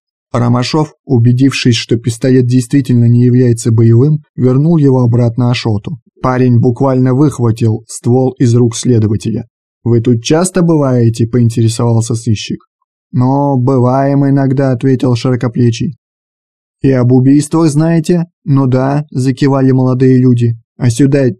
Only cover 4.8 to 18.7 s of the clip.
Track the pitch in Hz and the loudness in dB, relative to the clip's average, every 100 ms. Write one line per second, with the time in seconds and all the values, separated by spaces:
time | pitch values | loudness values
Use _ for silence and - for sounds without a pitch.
4.8 | 139 131 123 120 120 117 120 123 117 104 | 2 2 2 0 0 0 -2 -2 -4 -4
5.8 | - - _ _ 127 127 127 120 127 117 | -6 -14 _ _ -4 0 2 2 0 0
6.8 | 135 131 127 127 151 - 117 110 113 107 | 0 0 0 2 0 0 -2 0 -2 -4
7.8 | - - 120 127 131 - 127 117 120 113 | -8 -8 -2 0 0 0 0 2 0 -2
8.8 | 135 120 107 107 113 104 - _ _ _ | 0 0 0 -2 -4 -8 -10 _ _ _
9.8 | 117 117 117 117 - 156 185 190 170 160 | -2 0 0 0 0 0 0 0 0 0
10.8 | 135 123 117 113 113 123 117 120 113 113 | 0 0 0 0 -2 0 0 0 -2 0
11.8 | 120 117 113 117 117 104 - - _ _ | 0 0 -2 -4 -4 -4 -6 -12 _ _
12.8 | _ _ _ 123 127 139 143 131 123 135 | _ _ _ -2 0 0 0 0 0 0
13.8 | 123 131 139 139 139 139 131 135 135 123 | 0 0 0 0 0 0 0 0 -2 0
14.8 | 135 127 131 117 131 123 123 - 120 113 | 0 0 0 -2 -2 -2 -2 0 0 -2
15.8 | - - _ _ _ _ _ _ _ _ | -6 -10 _ _ _ _ _ _ _ _
16.8 | 135 131 123 127 131 143 147 160 165 143 | -2 0 2 2 2 2 0 0 0 0
17.8 | 160 165 156 175 165 _ - 139 135 | 0 0 0 -2 -4 _ -2 0 0